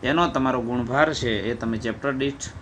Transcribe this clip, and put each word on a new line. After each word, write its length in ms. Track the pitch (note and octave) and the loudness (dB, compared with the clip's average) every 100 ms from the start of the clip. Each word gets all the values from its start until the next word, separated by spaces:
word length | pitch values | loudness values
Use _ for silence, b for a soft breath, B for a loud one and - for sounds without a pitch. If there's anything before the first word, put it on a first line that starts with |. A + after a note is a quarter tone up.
એનો 260 | B2 D3+ E3+ | 2 2 2
તમારો 320 | C#3 C3 B2+ | 2 2 0
ગુણભાર 520 | A2+ B2 A#2 C3 D#3 | 0 -2 0 4 4
છે, 180 | D3 B2 G#2+ G2 | 2 0 0 -2
એ 40 | |
તમે 240 | A#2+ A2+ A2 | -2 -2 -2
ચેપ્ટર 340 | A#2 A2 C#3 | -2 -2 -2
દીઠ 320 | C3 C#3 C#3 - - | 0 -2 -4 -12 -12